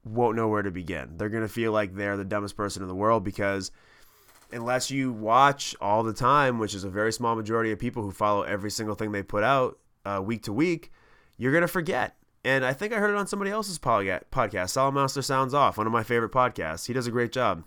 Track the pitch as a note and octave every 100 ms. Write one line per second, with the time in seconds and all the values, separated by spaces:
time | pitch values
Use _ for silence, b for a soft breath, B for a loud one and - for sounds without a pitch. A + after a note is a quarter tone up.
0 | A2+ A2+ A#2+ A2+ A2+ G#2 G2+ F#2 E2+ E2+
1 | B1 E2 G#2 A2+ A2 A2+ A2+ G#2+ G#2 F#2
2 | G2+ G2+ G2 G#2 G2+ - G2+ F#2+ F#2+ F#2
3 | G#2+ A2+ G2+ - G2+ G2 F#2 b b b
4 | b b b - _ A#2+ A#2 B2+ - C3+
5 | C3 A2 G#2+ A#2+ C#3 C#3 - - G2+ G#2+
6 | A2 G#2 B2 D3 C3+ A#2+ G#2 G2 F#2+ F#2+
7 | A2 G#2+ A#2+ A2+ G#2+ A#2 A2+ G#2 A#2+ A#2+
8 | G#2 - G#2 G2+ D2+ G2+ G#2 - G#2+ G2+
9 | A2 G2+ F#2 G#2+ A2 C#3 B2 - _ _
10 | G2 G2+ F#2+ A2+ A2 G#2 E3+ E3 - b
11 | b b b b B2 D#3 E3+ F#3 D#3+ B2
12 | G#2+ _ _ _ C3 C3+ B2+ C3 G#3 A3+
13 | G#3 G3+ G3 G3+ G3 G#3+ G3+ E3 C3 A2
14 | F#2+ F2+ - C3 A2 G2 F2+ C3+ C#3 C#3
15 | C3+ C#3 C3 C3+ C3 C#3+ A#2+ G2 A2 A#2
16 | G#2+ A#2 A2 C3 B2 G#2 D#2+ E2 - B2
17 | A#2+ A#2 A#2+ B2+ A#2 E2+